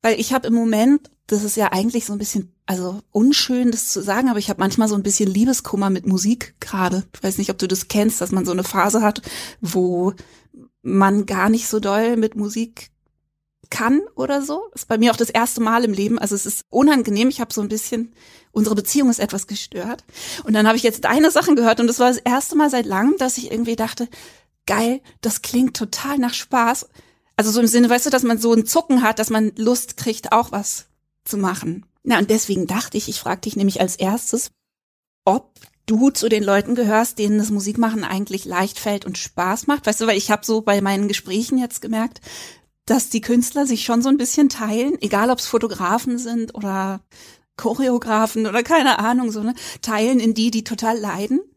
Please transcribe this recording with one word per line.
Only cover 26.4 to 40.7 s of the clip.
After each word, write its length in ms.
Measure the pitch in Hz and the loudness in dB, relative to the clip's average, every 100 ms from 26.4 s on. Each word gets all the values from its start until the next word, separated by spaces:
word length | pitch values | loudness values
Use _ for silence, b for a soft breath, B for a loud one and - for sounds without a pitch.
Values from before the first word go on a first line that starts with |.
| - 262 233 233 - b b b b - | -2 0 2 0 -6 b b b b -2
Also 140 | 214 | 0
so 100 | 214 | 4
im 60 | 226 | 4
Sinne, 240 | 233 240 | 4 4
weißt 160 | 247 285 | 4 2
du, 40 | |
dass 120 | 262 | 2
man 160 | 247 226 | 2 2
so 140 | 226 | 2
ein 120 | 226 | 2
Zucken 380 | 220 330 330 254 | 2 0 2 2
hat, 160 | 233 220 | 2 0
dass 120 | 214 | 0
man 200 | 220 214 - | 0 0 0
Lust 400 | 220 247 - - | 0 0 -2 -8
kriegt, 340 | 233 220 - | -6 -6 0
auch 220 | 220 240 | 0 0
was 340 | 202 208 - - _ _ _ | -4 -6 -8 -12 _ _ _
zu 120 | - 202 | -8 -2
machen. 480 | 190 185 160 180 - _ | -2 -4 -6 -8 -12 _
Na, 140 | - 233 | 0 2
und 120 | 196 | 2
deswegen 380 | 214 - 190 170 | 0 0 -2 -2
dachte 280 | 190 - 208 | -4 -4 -6
ich, 120 | 220 | -6
ich 100 | 208 | -8
frag 240 | - 185 | -6 -6
dich 140 | - 208 | -6 0
nämlich 240 | 196 190 | 0 0
als 160 | 185 - | -2 0
erstes, 540 | 190 226 - 247 - _ _ _ _ _ _ _ | -2 -2 -2 -4 -4 _ _ _ _ _ _ _
ob 340 | - 214 _ _ - _ - | 0 0 _ _ -20 _ -2
du 240 | 220 269 | 4 4
zu 180 | 269 226 | 2 0
den 160 | 214 | 2
Leuten 320 | 202 196 202 240 | 4 2 2 0
gehörst, 420 | 220 214 233 - | 2 2 0 -2
denen 200 | 208 214 | 0 2
das 120 | 214 | 0
Musikmachen 540 | 208 196 220 226 220 | -2 -4 0 0 -2
eigentlich 400 | 170 190 208 190 | -4 -4 -4 -8
leicht 340 | - 180 190 - | -4 -2 -2 -4
fällt 260 | 214 202 | -4 -4
und 140 | 185 185 | -6 -10
Spaß 480 | - - 180 214 - | -10 -4 -2 -2 -2
macht. 200 | 285 - | -2 0
Weißt 140 | 208 | 0
du, 60 | 220 | 0
weil 100 | 208 | 0
ich 140 | - | 0
habe 160 | 208 - | -2 0
so 140 | 220 | 0
bei 200 | 220 | 2